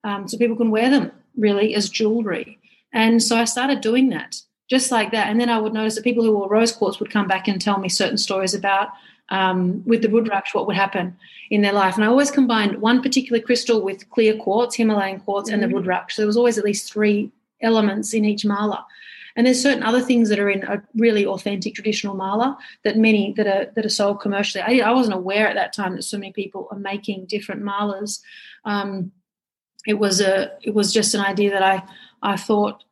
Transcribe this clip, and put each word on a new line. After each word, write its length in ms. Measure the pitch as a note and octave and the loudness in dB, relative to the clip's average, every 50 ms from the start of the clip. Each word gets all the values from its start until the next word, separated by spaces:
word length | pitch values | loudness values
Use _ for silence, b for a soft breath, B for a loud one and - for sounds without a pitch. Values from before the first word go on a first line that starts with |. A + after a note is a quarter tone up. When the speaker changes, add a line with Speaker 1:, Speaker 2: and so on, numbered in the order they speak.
| - | -4
Speaker 1:
um, 240 | G#3+ G3+ G3 G3 - | -6 -6 -6 -6 -8
so 80 | - | -2
people 200 | G#3+ A#3+ A3+ A3+ | 0 0 0 2
can 140 | A3 A#3 A3+ | 0 0 2
wear 200 | G#3+ A3 A#3 B3 | 2 2 2 4
them 200 | C#4 C#4 - - - _ _ _ _ B3 | 2 2 2 -2 -10 _ _ _ _ 0
really 360 | G#3 G#3 G3+ G3 G#3 A3 - | 2 2 4 2 2 0 0
as 140 | G#3 G#3 - | -2 -4 -4
jewelry. 720 | - - A3+ G#3+ A3 A#3+ A3 G3+ E3+ - - - - _ b b b b b b | -2 0 0 2 0 0 -2 -2 -4 -6 -6 -12 -16 _ b b b b b b
And 300 | - A3+ A3 A3+ A#3 A#3 | 0 2 4 4 4 4
so 120 | A3 - A#3 | 4 2 0
I 80 | A#3 A#3 | 0 0
started 360 | A3+ - B3 B3+ C#4 C#4+ C#4 | 0 -2 -2 0 0 -2 0
doing 300 | - A3 A#3 C4 C4+ B3+ | 0 0 2 2 2 2
that, 260 | F3+ D3+ - - - - _ _ _ _ _ - | 0 -4 -8 -12 -16 -16 _ _ _ _ _ -2
just 220 | B3+ C4 B3+ - | 0 0 0 2
like 180 | B3+ A3 G#3+ G3 | 0 0 0 0
that. 160 | A3 A3 G3 G3+ | 0 -2 0 0
And 120 | G#3+ A#3 | 0 0
then 80 | A#3+ A#3+ | 2 2
I 100 | A#3 A3 | 0 0
would 140 | G#3+ A3 | 0 -2
notice 220 | A3 G#3+ A3 G#3+ G#3+ | -2 -2 -2 -2 -2
that 100 | - - | 0 -2
people 180 | B3 A#3+ A#3 | 0 2 2
who 100 | A3+ A3 | 2 2
wore 160 | G#3+ G3+ G3 G3 | 2 2 0 2
rose 220 | G#3 A3 A#3 A3+ | 2 2 2 2
quartz 280 | - - G#3 F#3+ - - | 0 0 -2 -2 -2 -4
would 100 | G#3+ - | -8 -2
come 160 | - G#3 G3 | -2 -2 0
back 220 | F#3 F#3+ - - G#3 | 0 -2 0 0 -2
and 100 | G3 F#3 | -2 0
tell 180 | - G#3 G3+ G3 | 0 -2 -2 0
me 100 | F#3+ F#3 | -2 -4
certain 300 | - - D4 A#3+ A#3 G#3 | -2 0 0 0 0 -2
stories 340 | - - G3 F#3+ F#3+ F#3 | -2 -2 -2 -2 0 -2
about, 360 | G3+ G3+ F3+ G3 G3 G3 G#3 G#3+ B B B B B B B - | -2 -2 0 2 2 2 0 -2 B B B B B B B -4
um, 520 | F#3+ F#3+ F#3+ F#3 F#3 F#3 F3+ F3+ F#3 - - | -2 0 2 2 2 2 0 0 -2 -2 0
with 160 | - A3+ A3 | 0 2 2
the 60 | G#3+ G#3 | 2 2
Rudraksh, 440 | G#3 A#3 A3 A3 G3+ G3 - - - | 2 2 2 2 -2 -4 -4 -2 -4
what 120 | - - | -2 -2
would 100 | G#3 F#3 | 0 0
happen 400 | F3+ G3 G3 - F#3+ F3+ F3+ F3+ B B B B B B B | 0 0 0 -2 -4 -4 -4 -8 B B B B B B B
in 120 | G#3+ G#3 | 0 2
their 100 | G#3 G3+ | 2 2
life. 220 | G3+ G3+ F#3+ F#3 F#3 | 4 2 2 2 2
And 80 | G#3+ G#3 | 2 2
I 40 | G#3+ | 4
always 220 | B3 C4+ C#4+ C#4+ | 4 4 2 2
combined 460 | - C#4 C4 A#3 A3+ A3 G#3 G3+ - - | 2 2 2 2 2 2 0 0 -2 0
one 200 | G#3 A3+ B3 B3+ | 2 2 2 2
particular 380 | B3+ C#4 - C4+ B3+ - A#3 A3+ | 2 0 -2 -2 0 0 -2 -2
crystal 400 | A#3 - B3 A#3+ - - A3+ A3 | 2 0 0 0 2 0 0 0
with 260 | F#3+ G3 G3 G3 - _ | 0 -2 -8 -8 -14 _
clear 260 | - A#3+ A3 G#3+ A3 | 0 2 4 4 2
quartz, 400 | A3 - F#3+ G3 A3+ A#3+ A#3+ - | 0 -2 0 0 0 0 0 0
Himalayan 440 | - A3+ A3 G#3+ G3+ F#3+ F#3+ F#3+ F#3+ | 0 2 2 2 2 0 -2 -6 -8
quartz, 280 | - - G3 G3+ G#3 A3+ | -6 -4 -4 -4 -4 -2
and 120 | G#3+ G#3+ | -2 -2
the 40 | A3 A#3 | 0 0
Speaker 2:
Mm-hmm. 200 | B3 - F3 F#3 | -2 -2 -2 -2
Speaker 1:
Rudraksh. 280 | G3+ - - - - | -2 -4 -4 -8 -4
There 100 | - G#3+ | -2 0
was 100 | G#3 G#3 | 0 2
always 220 | A#3 A#3+ A#3+ A3+ A3 | 2 2 2 2 0
at 60 | G3+ | -2
least 280 | G#3 G3+ G#3 - - | -2 -2 -4 -8 -8
three 380 | - G#3+ G#3+ G#3+ G#3 G3+ - - _ _ _ _ _ _ | -2 0 2 2 2 2 -2 -6 _ _ _ _ _ _
elements 500 | - A3+ A3+ A3 G#3+ G#3 G3 G#3+ G#3 - | 0 2 2 4 2 2 0 -2 -6 -2
in 120 | - A3+ G#3 | -2 0 2
each 200 | G#3+ G#3 G#3 - | 0 0 0 -2
mala. 400 | G#3 G3+ G3+ G#3+ G#3+ F#3+ - - B B B B B B B B B B | -2 0 0 -2 -4 -4 -6 -10 B B B B B B B B B B
And 120 | A#3 A#3+ | 2 4
there's 140 | B3+ B3+ B3+ | 4 4 4
certain 200 | - C#4+ C4+ - | 2 2 2 2
other 180 | - A3 A#3 B3+ | 0 0 0 0
things 300 | B3+ B3+ B3+ A#3+ A3+ G#3 | 2 2 2 2 4 2
that 80 | G#3+ G3+ | 2 2
are 100 | G3+ G3+ | 2 0
in 140 | G3 G3 | 0 -2
a 200 | F#3+ - G3+ G3+ - _ - | -4 -4 -6 -6 -8 _ -2
really 320 | A3 A#3 A#3 G#3+ G#3 G3+ | 2 2 4 4 2 0
authentic 480 | F#3+ F#3+ F#3+ - G3+ G3+ F#3+ F3+ G#3+ - | 0 -2 -4 -4 -6 -6 -4 -6 -8 -8
traditional 400 | - G#3 G#3+ G#3 - - G3+ G3 | -4 -4 -2 -2 -2 -4 -6 -6
mala 420 | F#3+ F#3+ F#3+ G3+ A3 A#3+ C#4 C#4 B B B B B _ | -6 -4 -2 0 0 0 0 -2 B B B B B _
that 120 | G#3+ G#3 | 0 2
many 380 | A3 A3 A3 A3 G3+ F#3+ G3+ - | 4 4 6 4 4 2 -2 -2
that 100 | - G#3 | -2 0
are, 240 | G3+ G3 G3 G3 - - | 0 0 0 -2 -2 -4
that 100 | A3+ G#3+ | -4 -4
are 60 | G#3+ | -2
sold 300 | - - G3+ G3+ G3+ G3+ | 0 0 0 0 0 -2
commercially. 400 | - G#3 G3 G3 G3+ - - F#3+ | -4 -4 -2 -2 -4 -4 -6 -6
I, 260 | F3+ A3 B3+ C4 G#3 A3 | -2 2 2 2 4 4
I 40 | |
wasn't 220 | B3 C4 B3 A3 F#3+ | 2 2 2 0 -2
aware 320 | F#3 F3+ F#3+ G3 G#3 G#3+ | -4 -4 -2 0 2 0
at 100 | G#3 - | 2 0
that 180 | G3+ F3+ - - | -2 -4 -4 -4
time 200 | - G3 F#3 F#3 | -6 -4 -4 -6
that 80 | F#3+ F#3 | -6 -8
so 120 | - - | -8 -10
many 160 | G3+ G3 F#3+ | -10 -10 -10
people 360 | F#3+ - G3 G3 - F#3+ - - | -8 -10 -10 -8 -10 -14 -12 -12
are 80 | G#3 G3 | -12 -10
making 480 | G3+ G3 G3+ G3+ G3+ - G3 F#3 F#3 | -8 -8 -8 -6 -6 -8 -8 -8 -8
different 360 | F3+ G#3+ G3+ G#3 - F#3+ - | -8 -8 -8 -6 -8 -10 -8
malas. 580 | G3+ G3+ G3 G3+ G#3 G#3 G3 F#3+ G#3 G#3 - - B B B B B B B B _ | -8 -6 -4 -4 -4 -4 -4 -6 -8 -10 -10 -12 B B B B B B B B _
Um, 480 | G#3+ G#3 G3+ G3+ G3+ G3 G3 F3+ F#3 _ _ _ _ _ _ _ _ _ _ _ _ _ - - | -6 -4 -4 -4 -6 -6 -8 -8 -10 _ _ _ _ _ _ _ _ _ _ _ _ _ -10 -2
it 120 | A3+ G#3 G3+ | -2 0 0
was 240 | G#3+ G3+ - C4+ | 2 2 2 2
a, 300 | G3+ F#3+ - D4 - - - - | 2 2 2 2 0 -4 -8 -8
it 100 | - A3 G3+ | -8 -2 0
was 160 | G#3 G3+ G3+ | 0 0 2
just 240 | - A3 G#3 - - | 0 0 0 0 -2
an 60 | G3+ | 0
idea 300 | G3+ G3 F#3+ G3+ G3+ G3+ | -2 -2 0 0 0 0
that 120 | G3 G3 | 2 2
I, 200 | F#3+ F#3+ F#3+ F#3+ B B B B B B B B | 4 2 2 0 B B B B B B B B
I 140 | - G3+ G3 F#3 | -4 -4 -4 -4
thought 440 | - - G#3+ G#3 G#3 G3+ G#3 _ _ _ | 0 0 2 2 2 0 -4 _ _ _